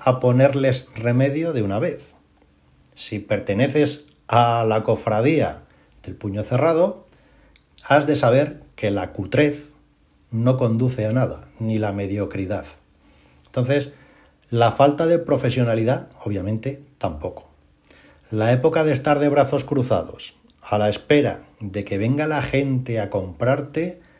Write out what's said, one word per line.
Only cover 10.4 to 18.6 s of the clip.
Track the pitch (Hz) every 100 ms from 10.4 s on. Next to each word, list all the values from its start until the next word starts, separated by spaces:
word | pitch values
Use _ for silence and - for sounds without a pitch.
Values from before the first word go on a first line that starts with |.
| 123 131
conduce | 120 113 127 123 107
a |
nada, | 123 120 - - -
ni | 113 110
la | 104
mediocridad. | 101 98 104 98 95 92 98 - - _ _ _ _ _ _ _
Entonces, | 127 123 143 139 - - _ _ _ _
la | 120 117
falta | - 143 147 165
de | 170
profesionalidad, | - 135 123 127 120 113 113 139 - -
obviamente, | 104 98 98 110 135 147 - -
tampoco. | 92 76 - - - _ _ _ _ - - _ _
La | 107 110
época | 123